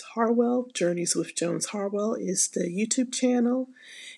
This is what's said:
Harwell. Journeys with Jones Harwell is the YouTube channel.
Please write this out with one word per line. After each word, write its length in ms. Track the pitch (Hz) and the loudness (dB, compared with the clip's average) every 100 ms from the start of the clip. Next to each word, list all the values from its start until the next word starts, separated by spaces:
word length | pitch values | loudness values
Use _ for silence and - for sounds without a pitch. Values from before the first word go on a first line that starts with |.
| - | -6
Harwell. 560 | 226 233 233 240 247 247 | 0 2 4 4 2 -2
Journeys 400 | - 175 175 170 | 0 0 2 0
with 220 | 165 160 - | 0 -2 -2
Jones 300 | 170 165 - | -2 -2 -4
Harwell 480 | 208 202 202 214 226 | -4 -2 0 0 -2
is 320 | 180 190 - | -2 0 0
the 220 | - 175 | 0 -2
YouTube 440 | 180 220 - 247 | -2 0 0 -2
channel. 540 | - 254 247 240 254 254 - - - - | 0 2 4 4 2 -2 -8 -20 -18 -18